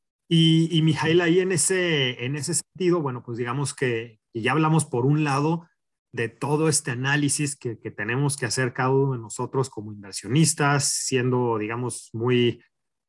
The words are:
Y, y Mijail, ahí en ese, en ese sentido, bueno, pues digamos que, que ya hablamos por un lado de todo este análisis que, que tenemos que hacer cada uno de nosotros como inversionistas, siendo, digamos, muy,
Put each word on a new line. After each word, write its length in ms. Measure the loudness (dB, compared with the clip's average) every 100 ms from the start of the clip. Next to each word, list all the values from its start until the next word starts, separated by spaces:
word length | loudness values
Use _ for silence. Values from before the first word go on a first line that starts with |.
| _ _ _
Y, 400 | 4 4 4 4
y 120 | 2
Mijail, 360 | 2 2 2 2
ahí 180 | 4 2
en 120 | 2
ese, 720 | 0 0 0 0 0 0 -2
en 120 | -6 -4
ese 180 | -4
sentido, 480 | -4 -6 -2 0 2
bueno, 220 | -2 -8 -10
pues 140 | -6
digamos 340 | -4 -4 -4
que, 460 | -2 -2 -2 -6 _ _
que 100 | -4
ya 80 | 0
hablamos 340 | 2 4 2 2
por 220 | 0 2
un 160 | 2
lado 440 | 0 0 0 -2 -6 _ _ _ _
de 160 | -8 -8
todo 400 | -6 -4 0 2
este 220 | 0 -2
análisis 640 | -4 0 0 0 0 -4 -6
que, 240 | -8 -8
que 100 | -12
tenemos 480 | -8 -4 0 0 -2
que 80 | -4
hacer 260 | -2 -4
cada 200 | -2 0
uno 220 | 2 2
de 60 | -2
nosotros 520 | -8 -10 -4 -4 -4
como 200 | -6 -12
inversionistas, 920 | -14 -12 -12 -2 2 2 2 0 2
siendo, 760 | 0 -2 -2 0 0 0 0 -2
digamos, 540 | -4 -6 -6 -8 -12
muy, 480 | -4 2 4 2 0 _ _ _ _